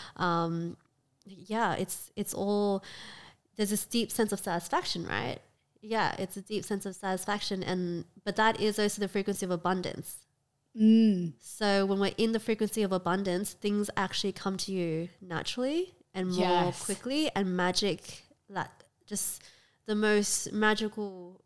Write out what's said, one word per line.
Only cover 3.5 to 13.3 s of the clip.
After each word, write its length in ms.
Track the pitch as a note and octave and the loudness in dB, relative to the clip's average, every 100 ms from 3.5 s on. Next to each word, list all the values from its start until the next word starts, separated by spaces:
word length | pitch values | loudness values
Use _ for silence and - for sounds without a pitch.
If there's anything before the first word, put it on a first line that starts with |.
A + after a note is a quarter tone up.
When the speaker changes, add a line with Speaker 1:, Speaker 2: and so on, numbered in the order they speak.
| - | -4
Speaker 1:
there's 120 | G#3 | 0
this 140 | G#3 - | 0 0
deep 260 | A#3+ A3+ | 0 0
sense 200 | - G#3+ | 0 0
of 80 | F#3+ | 0
satisfaction, 640 | G#3 F3 - D#4+ - - E3+ | -2 -4 0 -2 -2 -4 -4
right? 340 | G#3 A#3+ - - _ _ _ | -4 -4 -6 -12 _ _ _
Yeah, 320 | G#3+ A3 F3+ - | -4 0 0 0
it's 200 | F#3 G3 | -6 -8
a 40 | |
deep 220 | F#3+ G#3 | -6 -6
sense 220 | - G3+ G3+ | -2 -4 -4
of 100 | F#3 | -6
satisfaction. 640 | G3 F#3 - G#3 - F#3+ | -4 -2 -2 -4 -2 -4
And, 440 | F3+ F#3 F3 E3+ - - | -2 -2 -2 -4 -8 -10
but 140 | G3+ G3+ | -4 2
that 240 | A3 A3 | 4 4
is 180 | G#3+ G#3 | 0 2
also 220 | G#3 G#3 | 0 0
the 60 | G3 | -2
frequency 360 | G3+ G3+ F#3+ F#3 | -2 -2 -2 -2
of 60 | |
abundance. 640 | F3 F3+ F#3 F3+ - - - - _ _ _ _ A3+ | -2 0 0 -2 -6 -10 -14 -16 _ _ _ _ 6
Speaker 2:
Mm. 540 | A3 A3+ A3 F#3+ E3+ - | 8 10 8 6 0 -6
Speaker 1:
So 460 | - - G#3 G3 G3 | -14 -2 2 4 4
when 140 | G3 | 2
we're 140 | G3 - | 2 2
in 140 | A3+ | 2
the 80 | A3+ | 2
frequency 420 | - A3 G#3+ A3 | 0 0 0 0
of 100 | G3 | 2
abundance, 600 | F#3+ F3+ F#3+ G3 | 2 2 0 2